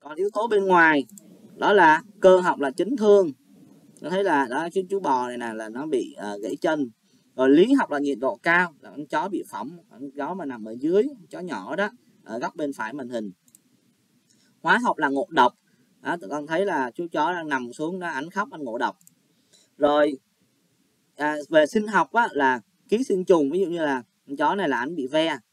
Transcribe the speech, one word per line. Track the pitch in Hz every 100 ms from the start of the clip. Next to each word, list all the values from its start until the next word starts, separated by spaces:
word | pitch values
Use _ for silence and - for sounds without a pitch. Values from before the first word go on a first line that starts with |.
Còn | 143 151
yếu | 196
tố | 208 226
bên | 214
ngoài, | 190 175 165 151 127 - - - - -
đó | 160
là | 202 160 156 - -
cơ | 190 185
học | 180 127
là | 139
chấn | - 185 262
thương. | 208 202 175 127 _ - - _ _ -
Nó | -
thấy | 185
là | 196 147 131
đó, | 131 170
chú, | 190 185
chú | 196
bò | 180 131 123
này | 123
nè | 120
là | 110 110
nó | 117 156
bị, | 131 76 69
ờ, | 101 104
gãy | 104 -
chân. | 175 156 127 _ _ _ _ -
Rồi | 131
lý | 147 220
học | 269 -
là | 147
nhiệt | 143 131
độ | 127 101
cao, | 170 170 180 143
là | 110
con | 95 143
chó | 156 180
bị | 175 -
phỏng, | 110 117 170 _
con | - 139
chó | 139 139
mà | 190
nằm | 147 123
ở | 107 120
dưới, | 151 190 262
con | 262 160
chó | 160
nhỏ | 180 113 98 160
đó, | 208 - _ _
ở | - 113
góc | 156 -
bên | 147
phải | 135 135
màn | 143 123
hình. | 139 101 92 _ _ _ _ _ _ _ _ _ _ _ _
Hóa | 160 202
học | 240 165
là | 147
ngộ | 139 143
độc. | 165 127 _ _ _ _ _
Đó, | 127 170
tụi | 196
con | 147 147
thấy | 165 202
là | 160 127
chú | - 175
chó | 160 156
đang | 180 156
nằm | 135 120
xuống | 123 156 185
đó, | 175
ảnh | 139 156
khóc, | 190 214
ảnh | 175
ngộ | 135 117
độc. | 117 - _ _ _ _ _ _ _ _
Rồi, | 143 147 151 135 _ _ _ _ _ _ _ _ _ -
à, | 147 151 143
về | 156 147
sinh | 220 214
học | 202 165
á, | 220 226
là | 143 135 127 _ _ _
ký | 214
sinh | 262 190
trùng, | 180 170 139
ví | 175
dụ | 180
như | 170
là | 151 131 120 _ -
con | 139
chó | 151
này | 190 170
là | 123
ảnh | 131
bị | 170 127
ve | 151 160 139 _